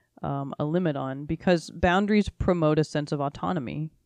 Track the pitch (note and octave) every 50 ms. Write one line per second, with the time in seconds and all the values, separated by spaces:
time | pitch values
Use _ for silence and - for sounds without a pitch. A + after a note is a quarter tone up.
0 | _ _ _ - - D3+ C#3 C#3 C#3 C#3 - - D3 D3+ D#3+ F3+ F#3 E3 C#3 C#3
1 | C3+ C3+ C3+ C#3 D3 D3 E3 - - F#3+ F3+ E3 - - - E3+ F3+ F3+ F3 F#3+
2 | G#3 G3+ G#3+ G#3 G3 - - - - - F3+ F3 D#3+ D3+ D3+ D#3 D3+ - - D3+
3 | D3 - D#3 C#3+ C#3 C#3+ - - - F3 F#3 E3 B2 A2 - D3 D#3 D#3 - _
4 | _